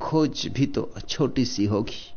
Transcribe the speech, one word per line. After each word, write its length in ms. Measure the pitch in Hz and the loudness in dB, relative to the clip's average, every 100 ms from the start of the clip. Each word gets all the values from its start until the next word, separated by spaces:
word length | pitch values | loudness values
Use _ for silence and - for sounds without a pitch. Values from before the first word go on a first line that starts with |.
खोज 440 | - 156 147 - - | 0 2 2 0 -2
भी 160 | 117 - | 0 0
तो 240 | - - - | 0 -4 -6
छोटी 460 | - - 135 135 120 | -6 0 2 2 2
सी 200 | - 101 | 2 2
होगी 380 | 104 - - - | 2 0 -6 -10